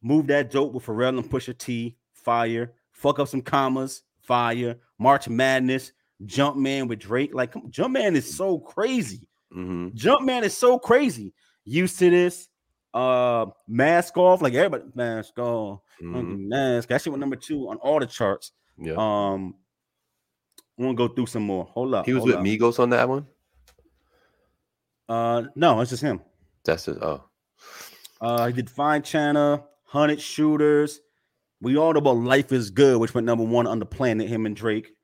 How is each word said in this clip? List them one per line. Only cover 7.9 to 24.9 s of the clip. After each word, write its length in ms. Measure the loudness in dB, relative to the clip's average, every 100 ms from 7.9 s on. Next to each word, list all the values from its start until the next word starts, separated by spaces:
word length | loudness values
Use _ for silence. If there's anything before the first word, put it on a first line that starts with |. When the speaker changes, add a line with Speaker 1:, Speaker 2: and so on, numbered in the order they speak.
| 0 0
Speaker 1:
is 220 | 0 -2 -6
so 220 | -2 -4
crazy. 680 | -6 -4 -2 -2 -4 -8 -18 _ _
Speaker 2:
Mm-hmm. 340 | -12 -8 -8 -8 -2
Speaker 1:
Jumpman 460 | 4 4 4 -2
is 120 | -2 2
so 220 | 2 2
crazy. 540 | 4 2 2 -4 -12 _ _ _
Used 340 | -6 -2 -2 4
to 100 | 4
This. 380 | 6 2 -2 -20 _ _ _ _
Uh, 540 | -2 0 2 2 2 -2 -6 _
Mask 500 | 2 4 4 2 4
Off. 240 | 6 6
Like, 120 | 4
everybody, 300 | 2 2 0 -10
Mask 420 | -6 -4 -4 -10 -8
Off. 420 | -4 -4 -6 -10 _ _
Speaker 2:
Mm-hmm. 460 | -10 -8 -8 -8 -6
Speaker 1:
Mask. 400 | -2 0 -2 0
That 100 | -4
shit 80 | -4
went 80 | -6
number 160 | -6 -8
two 320 | -8 -8 -8
on 100 | -6
all 200 | 0 0
the 80 | 0
charts. 460 | -2 -2 -2 -8 _ _ _
Speaker 2:
Yeah. 140 | -8
Speaker 1:
Um, 640 | -4 -2 0 -2 -4 -8 -14 _ _ _ _ _ _ _ _ _ _ _ _
I 40 |
wanna 120 | -4
go 140 | 0 0
through 180 | 0 -4
some 160 | -2
more. 200 | -2 -4
Hold 300 | -4 -6 -2
up, 100 | -2 0
Speaker 2:
He 60 |
was 80 | 0
Speaker 1:
hold 80 | 2
Speaker 2:
with 60 | 2
Speaker 1:
up. 60 |
Speaker 2:
Migos 340 | 0 2 2 2
on 120 | 2
that 180 | 2 2
one? 180 | -2 -6 _ _ _ _ _ _ _ _ _ _ _ _ _ _ _ _